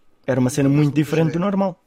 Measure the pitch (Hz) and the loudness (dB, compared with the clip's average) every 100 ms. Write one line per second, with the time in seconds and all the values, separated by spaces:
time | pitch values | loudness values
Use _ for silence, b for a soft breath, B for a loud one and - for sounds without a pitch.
0 | _ _ - 127 127 135 139 143 147 139 | _ _ -4 0 0 0 2 2 2 0
1 | 143 156 165 165 196 196 196 - | 0 0 0 -2 -2 -2 -4 -6